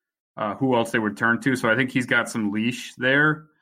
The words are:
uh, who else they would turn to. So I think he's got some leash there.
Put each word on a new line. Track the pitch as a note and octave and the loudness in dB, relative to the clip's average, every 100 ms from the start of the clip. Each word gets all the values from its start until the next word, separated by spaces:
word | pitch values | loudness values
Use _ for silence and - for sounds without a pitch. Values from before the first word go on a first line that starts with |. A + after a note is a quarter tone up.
| _ _ _ - | _ _ _ -8
uh, | G#2+ | -6
who | G2 C3 A#2+ | -2 0 2
else | A2+ | 2
they | A#2+ | 0
would | G#2+ G#2 | -2 0
turn | A#2 A2+ | 0 2
to. | C#3 B2+ | 0 0
So | A#2+ | 2
I | A2+ | 2
think | C3 | 2
he's | C3 A#2+ | -2 0
got | A#2+ A2 | 0 0
some | A#2 G#2 | -2 -2
leash | G#2+ A#2 B2 - - | -2 -2 -4 -12 -4
there. | B2+ C#3 D3+ D3+ - _ | 0 4 2 0 -8 _